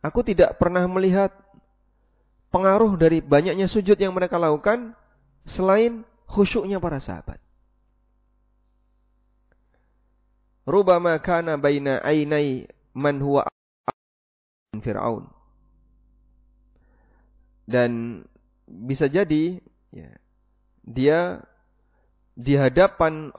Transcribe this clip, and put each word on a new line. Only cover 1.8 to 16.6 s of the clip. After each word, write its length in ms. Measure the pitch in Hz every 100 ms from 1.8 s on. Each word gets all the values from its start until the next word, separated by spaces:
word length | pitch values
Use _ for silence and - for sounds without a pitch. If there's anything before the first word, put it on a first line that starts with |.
| _ _ _ _ _ _ _
pengaruh 400 | 180 190 202 226
dari 240 | 185 160 160
banyaknya 480 | 147 143 180 175 190
sujud 320 | 220 190 208
yang 160 | 196
mereka 240 | 185 180 175
lakukan 560 | 165 151 202 240 233 - _ _ _ _ -
selain 560 | - 185 202 233 233 226 _ -
khusyuknya 480 | 208 196 233 185 196
para 240 | 170 143
sahabat. 400 | - 87 - - _ _ _ _ _ _ _ _ _ _ _ _ _ _ _ _ _ _ _ _ _ _ _ _ _ _ _ _ _ _ _ _
"Rubama 560 | - 180 185 175 175 160
kana 400 | - 170 170 151
baina 400 | 143 143 139 131 -
ainai 640 | 156 147 151 147 131 - - _
man 240 | 123 143 143
huwa 320 | 143 139 - _ _ _ - - _ _ _ _ _ _ _
min 80 | 110
Fir'aun." 480 | 113 101 113 107 - _ _ _ _ _ _ _ _ _ _ _ _ _